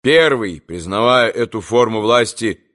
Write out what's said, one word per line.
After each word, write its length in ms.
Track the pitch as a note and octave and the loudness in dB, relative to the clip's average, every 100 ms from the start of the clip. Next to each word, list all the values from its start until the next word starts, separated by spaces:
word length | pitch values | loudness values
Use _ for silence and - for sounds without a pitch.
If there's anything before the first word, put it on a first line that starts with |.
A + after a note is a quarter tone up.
Первый, 580 | B2+ D#3+ D#3 B2+ G2+ D#2 | 4 4 4 0 -4 -8
признавая 680 | - E2+ E2 G2+ A#2 B2+ A2+ | -14 -12 -6 0 2 2 2
эту 300 | - A#2 A2 | -2 -6 -6
форму 400 | - A#2 A#2 A2 | -2 0 2 0
власти 600 | G#2+ A#2+ A2+ - A2+ - _ | 2 2 0 -4 -6 -6 _